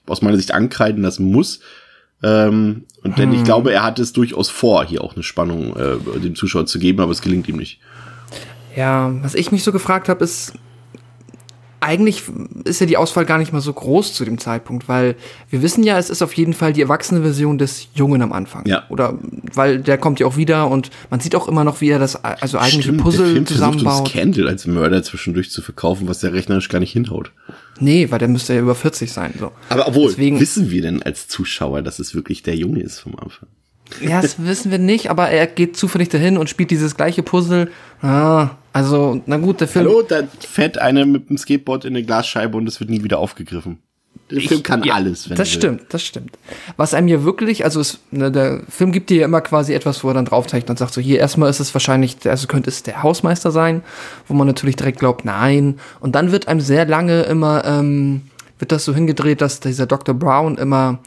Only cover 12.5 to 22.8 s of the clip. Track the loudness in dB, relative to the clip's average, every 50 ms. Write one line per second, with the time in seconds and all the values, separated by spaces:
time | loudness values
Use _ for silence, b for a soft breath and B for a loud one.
12.5 | -14 -8 -6 -4 -2 0 2 4 4 4 2 2 0 0 0 2 0 0 0 -2
13.5 | -2 -4 -4 -4 -6 -6 -2 2 2 2 2 0 -4 -6 -4 -4 -4 -4 -4 -6
14.5 | -6 -6 -6 -8 -10 -8 -4 -2 0 2 2 2 0 B B B B B B -6
15.5 | -2 0 0 2 2 4 4 4 4 2 0 -2 -2 -2 -2 -2 0 0 0 0
16.5 | 0 0 0 0 2 2 2 2 0 0 0 0 0 2 2 2 0 0 0 0
17.5 | 2 0 0 -2 -4 -6 -16 -6 -2 0 2 4 4 2 2 0 -2 -6 -8 -8
18.5 | -10 -6 -2 -2 -2 -2 -2 -4 -2 -2 -2 -2 -2 -6 -10 -12 -14 -14 -14 -6
19.5 | -2 0 2 2 2 0 0 0 0 2 2 0 2 2 2 2 2 2 2 2
20.5 | 2 2 2 2 0 0 -2 B B B B -6 -4 -4 -2 0 0 0 0 0
21.5 | 0 2 2 0 0 0 2 2 2 2 2 0 -2 -4 -8 -8 -6 -6 -4 -4
22.5 | -2 0 2 2 2 2